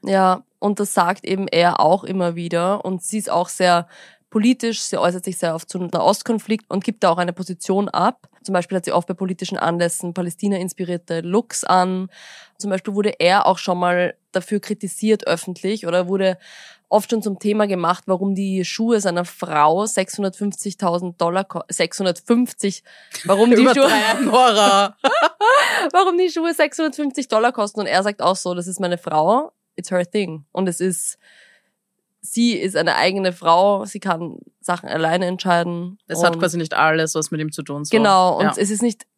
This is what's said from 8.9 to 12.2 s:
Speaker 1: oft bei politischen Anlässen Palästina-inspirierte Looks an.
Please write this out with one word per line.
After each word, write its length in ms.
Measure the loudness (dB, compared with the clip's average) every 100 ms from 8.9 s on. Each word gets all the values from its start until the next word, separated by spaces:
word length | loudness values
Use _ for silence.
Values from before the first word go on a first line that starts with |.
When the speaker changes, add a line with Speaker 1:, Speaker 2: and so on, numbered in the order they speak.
Speaker 1:
oft 160 | -2 -2
bei 60 |
politischen 420 | -6 -4 -6 -6 -4
Anlässen 560 | -2 0 -2 -2 -8
Palästina-inspirierte 1080 | -6 -6 -4 -2 -2 -4 -8 -6 -6 _ -8
Looks 420 | -2 -2 -2 -8
an. 460 | 0 2 2 -2 -6 -12